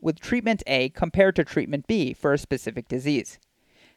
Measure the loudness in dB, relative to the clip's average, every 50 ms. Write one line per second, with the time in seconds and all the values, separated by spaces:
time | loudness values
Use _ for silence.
0 | -2 -2 -2 -2 -4 -4 -2 0 0 0 -2 -2 0 0 2 2 2 0 -2 -2
1 | -4 0 2 4 4 4 4 2 0 0 0 -2 -2 0 -2 -4 -2 0 0 0
2 | 0 0 -2 0 0 2 2 2 0 -2 -4 -4 -4 -6 -8 -8 -6 -6 -6 -4
3 | 0 0 0 0 -2 -4 -10 -20 _ _ _ _ _ _ _ _ _ _ _